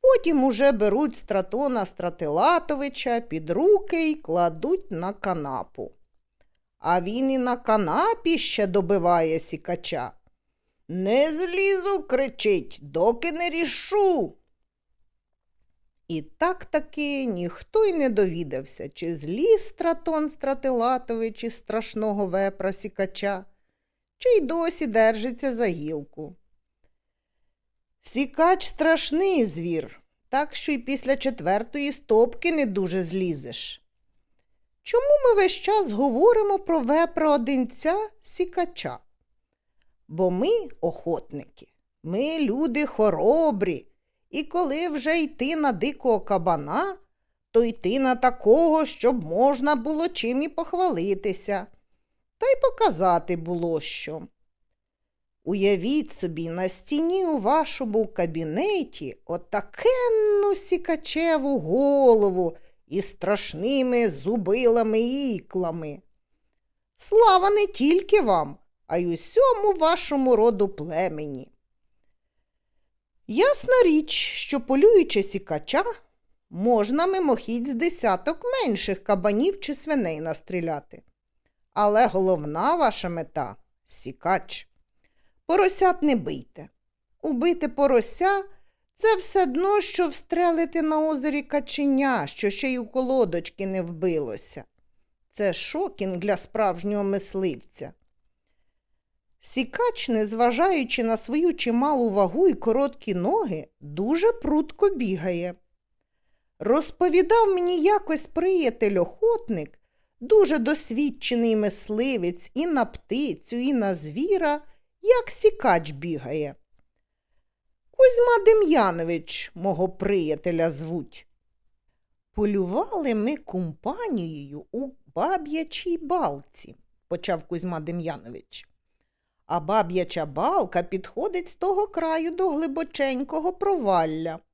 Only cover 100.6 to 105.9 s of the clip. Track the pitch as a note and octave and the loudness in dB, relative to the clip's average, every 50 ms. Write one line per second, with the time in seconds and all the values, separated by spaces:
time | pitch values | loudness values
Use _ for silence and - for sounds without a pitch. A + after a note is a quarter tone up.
100.6 | E4 G4 F#4 D#4 C4 A3+ - - A#3+ A3+ A3+ G#3+ - - A#3+ D4+ E4+ F4+ D4 - | 2 2 2 2 0 -2 -2 -2 0 0 0 -2 -2 -2 -2 0 2 0 0 0
101.6 | - A#3+ A#3 A#3 C4 D4 D4+ C4 A#3+ A3+ F#3+ G3+ G3 F3 E3 C4+ F#4+ F#4+ B3+ - | -2 0 0 2 2 2 2 2 2 2 2 2 2 2 2 4 4 4 4 2
102.6 | - A3+ A3 B3+ C#4 C#4 C#4 - - - G3 F3+ F3 G#3+ F4 A4+ G4+ B3 F3+ D#3 | 0 0 2 2 0 0 -2 -6 -6 -4 -4 -2 0 0 0 0 0 -2 -6 -8
103.6 | - _ _ _ - D3 D3 D#3 G3 A3+ D4+ E4 F#4 A4+ A#4+ A#4 - E4+ D4+ D4+ | -10 _ _ _ -18 -14 -6 -6 -2 0 0 2 2 2 0 0 -2 0 0 0
104.6 | D4+ - - - - G4+ G4 C#4+ A#3+ G3 F#3+ E3 D#3+ F#3 F3 E3+ E3+ F3+ F3+ _ | 0 -2 -2 2 2 2 2 0 -2 -2 -2 -2 -2 -4 -4 -4 -4 -6 -8 _
105.6 | _ _ _ _ _ _ | _ _ _ _ _ _